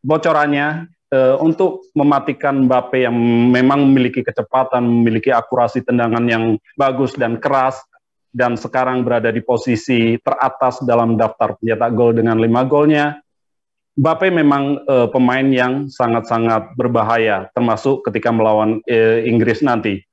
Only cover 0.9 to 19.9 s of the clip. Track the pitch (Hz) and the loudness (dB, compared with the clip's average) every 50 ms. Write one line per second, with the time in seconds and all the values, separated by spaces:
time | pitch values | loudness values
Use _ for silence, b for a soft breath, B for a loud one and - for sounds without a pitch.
0.9 | _ _ _ _ 139 131 131 127 135 135 156 160 156 - 190 175 - - - _ | _ _ _ _ 0 2 4 4 2 2 2 0 0 0 -2 -2 -2 -6 -16 _
1.9 | _ 151 143 147 143 139 - 151 135 - - 143 139 135 131 123 127 127 123 - | _ 0 2 2 2 2 0 -4 -6 -2 -2 -2 0 2 2 2 2 0 0 -2
2.9 | - 131 127 120 120 120 117 120 120 117 120 123 123 127 127 131 139 143 143 135 | -2 -2 0 0 0 0 0 2 2 2 4 4 4 4 4 4 4 4 4 4
3.9 | 135 127 123 120 123 131 117 - - - 113 - - 131 131 131 131 123 120 120 | 4 4 2 0 -2 -4 -6 -4 -6 -6 -6 -2 -2 -2 0 0 -2 -2 0 2
4.9 | 117 117 117 117 110 110 - 131 127 117 117 - 127 123 120 113 - 127 120 - | 2 2 2 2 0 0 0 0 0 0 -2 -2 -2 0 0 0 -2 -6 -4 -2
5.9 | 123 120 117 113 110 117 120 120 117 110 113 113 107 - b b b - 139 135 | -2 0 0 0 -2 -2 0 0 0 0 0 0 -2 -2 b b b -2 -2 -2
6.9 | 127 127 135 123 - 139 123 113 117 113 - 147 135 135 131 131 131 - - _ | 0 -2 -4 -4 -2 -4 -4 -4 -4 -4 -2 -2 0 0 0 0 -2 -6 -18 _
7.9 | _ _ _ _ _ _ _ _ - - 127 123 117 107 - 120 - 131 131 127 | _ _ _ _ _ _ _ _ -4 -2 -2 -2 -2 -4 -8 -6 -4 -2 -2 0
8.9 | 127 127 123 123 123 117 113 117 110 117 - - 123 113 - 131 120 110 - - | -2 -2 -2 0 -2 0 0 -2 -2 -2 -2 -2 -4 -2 0 -2 -4 -4 -2 -2
9.9 | 127 117 113 113 117 120 _ - - - 127 127 - - 131 127 123 - 135 123 | 0 2 2 2 0 -2 _ -6 -2 -2 -2 -4 -2 -2 -2 -2 -2 -2 -2 0
10.9 | 120 117 117 117 113 107 113 110 - _ 113 104 107 _ - 113 110 104 120 117 | 0 2 2 0 0 0 0 -2 0 _ -4 -4 -4 _ -4 -4 -2 -2 -2 -2
11.9 | 120 110 120 117 113 113 110 117 113 110 110 113 113 123 131 131 147 147 151 151 | 0 2 2 2 2 2 0 0 0 0 2 2 2 0 0 0 0 2 2 2
12.9 | 156 147 147 147 147 - _ _ _ _ _ _ _ _ _ _ _ _ _ _ | 2 2 0 -2 -4 -10 _ _ _ _ _ _ _ _ _ _ _ _ _ _
13.9 | _ - 135 160 160 160 190 185 180 165 151 143 139 139 139 139 143 139 - - | _ -2 0 0 0 0 0 0 2 2 2 2 2 2 0 -2 -4 -4 -2 0
14.9 | 135 123 120 113 - 131 127 123 127 131 131 139 135 123 123 127 127 143 143 139 | 2 2 2 2 2 0 2 2 2 0 0 0 2 2 0 0 -2 -4 -6 -10
15.9 | - - 123 117 117 117 - - 120 113 113 113 113 110 110 - - 123 127 123 | -4 -4 -2 0 0 -2 -2 -2 -2 0 0 0 0 -2 -2 -6 -6 -4 -2 0
16.9 | 120 117 107 110 117 117 113 110 101 95 95 - _ 120 120 117 110 95 - 135 | 0 0 0 0 0 0 0 0 0 -2 -6 -6 _ -2 -2 0 -2 -2 0 -2
17.9 | 139 131 - 120 101 113 - 120 117 110 110 110 107 107 107 110 113 110 - - | -2 -2 -4 -6 -6 -2 -2 -2 0 2 2 2 2 2 2 0 -2 -4 -4 -2
18.9 | 120 113 113 113 113 117 113 113 113 117 113 120 113 - 151 135 120 110 - 110 | 0 2 2 2 2 0 0 0 0 2 2 0 0 0 0 0 0 -2 -2 -4